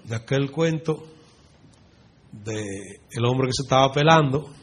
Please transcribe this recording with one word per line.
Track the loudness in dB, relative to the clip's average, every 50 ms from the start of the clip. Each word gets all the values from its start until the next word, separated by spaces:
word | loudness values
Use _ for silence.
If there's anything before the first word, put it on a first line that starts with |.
| -10
de | -8 -8
aquel | -8 -4 -2 -2 -2 -2 -2
cuento | -2 -2 0 0 0 -2 -4 -4 -6 -6 -8 -20 -20 -20 -20 _ _ _ _ _ _ _ -20 -20 _ _ _ _ _ _ _ _ _ _ _ _
de | -20 -14 -10 -8 -8 -8 -8 -8 -10 -12 -14 -16 -18 -20 _ _
el | -6 -2 0
hombre | 0 0 0 -2 -2
que |
se | -4 -6 -2
estaba | 2 4 4 4 4
pelando, | 2 2 4 6 6 6 6 2 0 -4 -4 -8 -20 -20